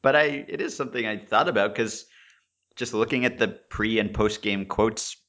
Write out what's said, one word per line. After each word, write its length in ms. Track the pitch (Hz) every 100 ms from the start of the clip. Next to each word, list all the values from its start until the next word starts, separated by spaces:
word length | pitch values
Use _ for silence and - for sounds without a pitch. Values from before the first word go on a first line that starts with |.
But 120 | 135 147
I, 80 | 151 143 -
it 140 | 87
is 140 | - -
something 300 | 131 127 110
I 120 | 107
thought 300 | - 107 -
about 260 | 110 101
'cause 320 | 101 113 - - _ _ _ _ _ _ -
just 180 | 120
looking 320 | 107 110 131 123
at 120 | 120
the 100 | 110
pre 500 | - _ - 107 110
and 140 | 104
post 280 | - 107 107
game 240 | 104 101 98
quotes 500 | - 110 113 - -